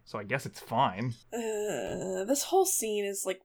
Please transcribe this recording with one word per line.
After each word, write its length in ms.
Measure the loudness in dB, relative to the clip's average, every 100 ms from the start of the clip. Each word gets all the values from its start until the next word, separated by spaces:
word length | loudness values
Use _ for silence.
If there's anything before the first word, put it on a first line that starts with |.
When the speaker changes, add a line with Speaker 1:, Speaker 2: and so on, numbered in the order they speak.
Speaker 1:
so 160 | -10 -8
I 60 | -4
guess 200 | -4 -4
it's 140 | -12
fine. 540 | -2 2 2 2 -4 -4 -8
Speaker 2:
Uh, 920 | -6 -2 -2 -2 -2 -2 -4 -4 -2 0
this 180 | 0
whole 220 | 4 4 6
scene 400 | 2 0 0 0
is, 180 | -2 -4
like, 140 | -4